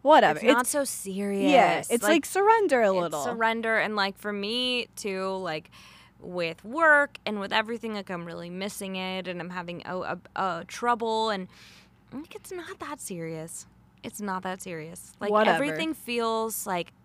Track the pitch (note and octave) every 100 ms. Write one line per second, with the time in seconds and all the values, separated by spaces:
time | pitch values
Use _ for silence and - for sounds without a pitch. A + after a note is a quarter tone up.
0 | C4+ D4+ F#3 D#3 A3+ B3 B3 D4 C#4 -
1 | G3 F#3+ G3+ G3 C#4 C4+ F#3 E3+ - A#3
2 | G#3+ D#4+ - F#4 G4+ A4+ F#4+ C4 G#3 F#3+
3 | E3+ E3 A#3+ A#3 A3+ A3+ A3+ A3 F3 G#3+
4 | G3 F#3+ G#3 G#3 G3+ B3 B3+ A#3+ - -
5 | G#3+ F#3+ F#3+ F#3+ F3+ D#3 - - - -
6 | - _ - F3+ E3 D#3+ G#3 C#4+ D#4+ D4
7 | C#4+ - - G#3 G3 G#3+ A3 A#3 A3+ G#3+
8 | G3 F3 E3+ E3+ E3+ F3+ G3+ - G3 F#3+
9 | F#3 F#3 F3+ F3 E3+ F3+ F3 F3 - F3+
10 | - F3+ - - F#3+ E3 F#3+ - A#3+ A#3+
11 | A3+ A3 A3 G3 F3+ - - - _ _
12 | _ B3+ D#4+ - - F4+ E4 G4 D4 D4
13 | - F3+ D#3+ D#3+ E3 - - _ _ _
14 | - - G#3 F#3 F#3 F#3+ - D#3+ D#3 F3
15 | - - G#3 G#3 G#3+ E3 D4 D#4 D#4+ -
16 | - A#3 A3+ A3 A3 - - F3+ E3+ _